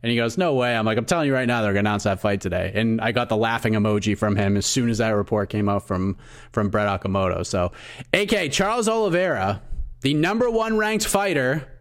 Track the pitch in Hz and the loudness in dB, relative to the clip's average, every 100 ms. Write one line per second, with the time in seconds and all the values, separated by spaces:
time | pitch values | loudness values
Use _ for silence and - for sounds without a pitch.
0 | 117 120 117 117 180 135 123 113 110 110 | 0 0 0 0 0 2 2 2 2 0
1 | 113 175 147 135 123 120 107 98 104 104 | 0 0 2 2 2 0 2 2 2 0
2 | 104 95 107 101 95 87 90 104 113 113 | 0 0 0 0 -2 -2 -2 0 0 0
3 | 117 120 117 110 113 113 113 110 107 104 | 0 -2 0 0 0 0 0 2 2 2
4 | 104 101 107 101 98 101 - - 120 110 | 0 0 0 2 2 2 0 0 0 2
5 | 113 104 101 107 101 104 101 101 - 92 | 0 0 0 0 0 0 0 0 -2 -2
6 | 95 95 - - - - 101 107 104 98 | -2 -4 -10 -20 -6 -2 0 2 0 0
7 | 98 98 95 90 90 98 90 - - - | 0 0 0 -2 -2 -2 -2 -4 -18 -18
8 | - 175 202 214 165 135 196 240 220 220 | -2 0 2 0 0 0 0 0 0 0
9 | 208 170 185 127 95 98 - - - - | 2 2 0 0 0 -2 -6 -6 -6 -4
10 | 135 151 165 220 247 220 220 220 214 214 | -2 2 0 2 0 0 0 0 0 0
11 | 214 196 202 156 127 151 - - | 0 0 2 0 0 -2 -6 -18